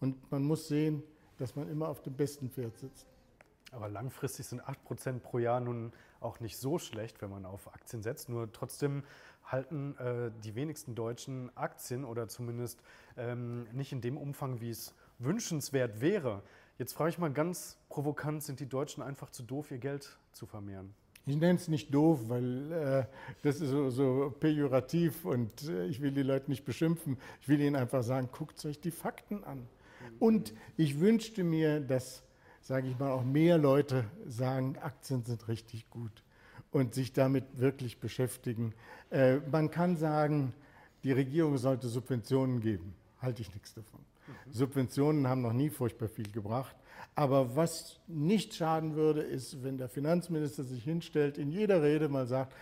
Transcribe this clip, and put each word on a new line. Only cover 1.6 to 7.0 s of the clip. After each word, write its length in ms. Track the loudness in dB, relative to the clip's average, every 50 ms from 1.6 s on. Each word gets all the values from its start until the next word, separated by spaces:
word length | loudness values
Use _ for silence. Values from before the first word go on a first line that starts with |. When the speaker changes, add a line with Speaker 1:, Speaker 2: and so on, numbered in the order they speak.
| -6 -6
Speaker 1:
immer 200 | -4 -4 -2 -4
auf 120 | -4 -6
dem 140 | -8 -8 -2
besten 340 | -2 -2 -2 -2 -4 -10 -8
Pferd 300 | -6 -6 -8 -8 -8 -10
sitzt. 280 | -14 -16 -16 -18 -20 -20 _ -20 _ _ _ _ _ _ _ _ _ -18 -12
Speaker 2:
Aber 160 | -10 -8 -8
langfristig 580 | -6 -6 -8 -8 -6 -6 -6 -6 -6 -8 -10
sind 140 | -10 -10 -10 -10 -10
acht 160 | -12 -12 -10
Prozent 400 | -10 -10 -8 -6 -6 -6 -6 -8
pro 140 | -6 -2 0
Jahr 200 | 0 2 0 0
nun 340 | 0 -2 -4 -6 -6 -10 -12 -16 -20 -20 _ _
auch 180 | -10 -10 -8 -8
nicht 180 | -10 -10 -10
so 220 | -6 -4 -4 -2 -4
schlecht, 420 | -4 -6 -8 -10